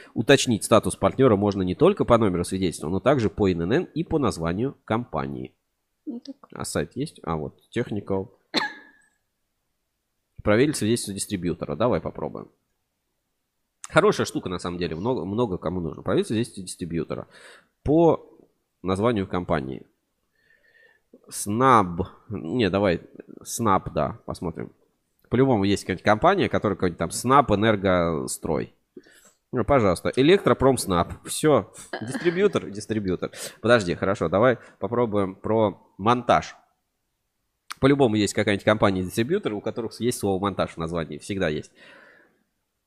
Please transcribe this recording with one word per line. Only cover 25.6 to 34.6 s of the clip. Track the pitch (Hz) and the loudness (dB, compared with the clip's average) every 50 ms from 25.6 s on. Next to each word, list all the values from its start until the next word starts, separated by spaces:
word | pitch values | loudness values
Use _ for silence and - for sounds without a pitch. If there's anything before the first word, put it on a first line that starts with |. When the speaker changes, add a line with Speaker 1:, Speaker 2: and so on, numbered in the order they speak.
| 98 | 2
Speaker 1:
есть | 101 98 - - | 2 0 0 -2
какая-нибудь | - 92 85 - | -4 -6 0 2
компания, | 101 107 110 156 175 202 190 120 95 | 2 2 4 4 2 2 2 2 0
которая | - 92 - 107 95 | 0 0 0 -2 0
какой-нибудь | - 95 90 85 - | 0 -2 -2 -2 -2
там | 85 85 | -6 -6
Снаб, | - - - 123 135 143 127 104 | -6 -4 2 4 4 4 4 4
Энергострой. | 104 98 107 113 107 98 92 95 92 90 85 85 82 71 64 - - - - 87 78 64 - - _ _ _ _ - - - _ _ _ _ _ _ _ _ _ | 2 2 2 2 2 2 2 2 2 2 2 0 -2 -4 -6 -6 -8 -6 -4 -4 -4 -4 -4 -8 _ _ _ _ -20 -20 -20 _ _ _ _ _ _ _ _ _
Ну, | - 127 107 | -4 -2 0
пожалуйста, | - 143 131 107 95 85 - - 90 - | 2 4 4 4 4 2 0 -2 -2 0
Электропромснаб. | 123 135 156 196 196 - 127 120 - 127 135 131 113 - 98 90 87 87 - - - - | 2 4 6 4 4 4 2 2 4 4 4 4 2 0 0 0 0 0 -2 -6 -14 -12
Всё. | - - - - 156 143 110 92 - - - - - - - | -10 -4 0 2 4 4 4 2 -2 -8 -20 -16 -12 -12 -10
Дистрибьютор, | - 123 - 240 - 175 170 185 208 196 - 104 90 - | -8 -8 -6 -4 -2 -2 2 2 2 2 0 -2 -6 -8
дистрибьютор. | 98 101 - - 107 107 101 92 87 - - - - - - - - - | -10 -10 -6 -4 -4 -2 -2 -2 -2 -2 -4 -8 -8 -12 -16 -16 -10 -2
Подожди, | - 110 123 117 98 87 78 | 2 4 4 4 2 0 -4
хорошо, | - 92 95 101 - 92 82 | -2 -2 -2 -2 -2 -2 0
давай | 85 98 117 131 113 117 | 2 2 2 2 2 0